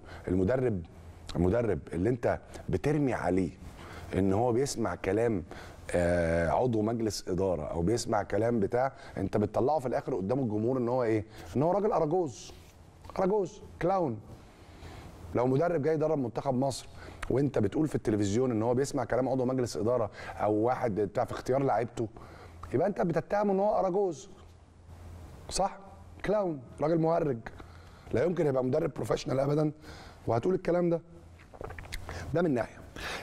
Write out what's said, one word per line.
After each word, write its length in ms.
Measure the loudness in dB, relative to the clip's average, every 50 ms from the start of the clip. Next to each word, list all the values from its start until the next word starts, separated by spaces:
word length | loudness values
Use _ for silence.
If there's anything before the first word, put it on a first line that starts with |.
| -8 -12 -16 -8 -2 0
المدرب، 540 | 2 2 4 4 2 2 2 2 0 -2 -4 -8 -14 -18 -18 -18 -18 -16 -12 -4 0
المدرب 420 | 2 4 4 4 4 2 2 0 -2 -4 -4
اللي 160 | -2 0 2 2
أنت 280 | 2 2 2 0 0 0 -4 -10 -16 -12 -4 -2
بترمي 440 | -2 0 0 2 2 2 2 2
عليه 380 | 0 0 0 2 2 2 2 0 -4 -8 -16 -16 -16 -16 -16 -16 -16 -14 -10 -4 0
إن 180 | 2 2 4
هو 200 | 4 2 2 2
بيسمع 420 | 2 2 0 0 -2 -2 -2 -2 -4
كلام، 500 | -2 0 0 2 2 2 2 0 -2 -4 -6 -12 -14 -16 -16 -18 -16 -6 -2
آه، 580 | 2 2 4 4 4 4 4 4 4 2 2 2
عضو 320 | 2 2 2 2 2 2
مجلس 460 | 2 0 0 0 -2 -2 -2 -4 -4 -2
إدارة 340 | 0 0 2 2 0 0
أو 200 | -2 -4 -2 0
بيسمع 400 | 2 2 2 2 0 0 0 0
كلام 380 | 0 0 0 2 2 2 2 2
بتاع، 320 | 2 2 2 2 0 0 -2 -6 -14 -10 -6
أنت 200 | -4 -2 0 2
بتطلعه 420 | 2 2 2 2 2 2 2 2 0
في 80 | 0
الآخر 280 | -2 -2 -2 -2 -2 -4
قدام 240 | -2 -2 -2 0 0
الجمهور 400 | 0 0 0 0 0 0 0 0
إن 100 | 0 0
هو 140 | 2 2
إيه؟ 220 | 2 2 2 2 0 -4 -12 -16 -10 -4 0
إن 60 | 2
هو 100 | 2 4
راجل 200 | 4 2 2 2
أراجوز. 600 | 2 2 2 2 2 2 0 0 -4 -10 -14 -16 -18 -20 -20 -20 -20 -20 -20 -20 -20 -20 -18 -6 -2 0
أراجوز، 440 | 2 2 2 2 0 -2 -6 -12 -18 -16 -6 -2
كلاون. 380 | 0 2 2 2 2 0 -2 -4 -8 -14 -18 -18 -20 -20 -20 -20 -20 -20 -20 -18 -16 -16 -16 -16 -16 -18 -18 -16 -8 -2 0
لو 120 | 2 2
مدرب 360 | 4 4 4 4 2 2 2
جاي 120 | 2 2 2
يدرب 240 | 2 2 2 2 0
منتخب 360 | 0 -2 -4 -4 -2 0 2
مصر 340 | 2 2 0 -2 -4 -8 -14 -16 -16 -16 -16 -12 -6 -2 2
وأنت 280 | 2 2 2 2 2 2
بتقول 300 | 2 2 2 2 0 0
في 60 | 0
التلفزيون 560 | 0 0 2 2 2 2 2 2 2 2 2
إن 120 | 2 2
هو 120 | 2 2 2
بيسمع 300 | 2 2 0 0 -2 0
كلام 240 | 2 2 2 2 2
عضو 160 | 2 2 2
مجلس 320 | 2 2 0 0 0 0
إدارة 340 | 0 2 2 2 2 2 -2 -4 -8 -12 -10 -4
أو 160 | 0 2 2
واحد 420 | 4 4 4 2 2 2 0 0 2
بتاع 300 | 0 0 0 0 0 -2
في 80 | -2
اختيار 300 | -4 -4 0 2 2 2
لعيبته، 460 | 4 2 2 2 0 -2 -2 -4 -4 -4 -6 -10 -18 -18 -18 -18 -18 -18 -18 -16 -6 0 2
يبقى 120 | 2 2 2
أنت 120 | 2 0
بتتهمه 520 | 0 2 0 0 0 0 0 2 2 2
إن 80 | 2 4
هو 180 | 4 2 2 2
أراجوز. 520 | 2 2 2 2 0 0 -2 -6 -10 -16 -18 -20 -20 -20 -20 -20 -20 -20 -20 -20 -20 -20 -18 -18 -16 -16 -16 -16 -18 -18 -18 -16 -12 -6
صح؟ 280 | -2 0 0 -2 -2 -8 -18 -18 -20 -20 -20 -20 -16 -6 -2
كلاون، 360 | 0 2 2 2 0 -2 -4 -8 -12 -4 0
راجل 180 | 2 4 4 4
مهرج. 400 | 4 4 4 4 2 2 0 -2 -6 -12 -14 -16 -16 -16 -18 -20 -20 -20 -20 -20 -6 -2
لا 120 | 2 2 2
يمكن 220 | 2 2 2 2
يبقى 180 | 2 4 2 2
مدرب 300 | 2 2 2 0 0 -2
بروفيشنال 460 | -2 -2 0 0 0 0 0 0 2
أبدًا 320 | 2 2 4 2 2 2 0 -4 -12 -18 -16 -16 -18 -18 -20 -6 0
وهتقول 280 | 0 2 2 2 2 0
الكلام 360 | 2 2 2 2 4 4 4
ده. 100 | 2 0 -2 -8 -20 -20 -20 -20 -20 -20 -20 -18 -16 -14 -12 -12 -12 -12 -12 -10 -10 -10 -8 -10 -10 -10 -6 -2 0
ده 80 | 2
من 120 | 2 2 2
ناحية. 220 | 2 0 -2 -6 -16 -18 -16 -14 -10 -10 -8 -8 -4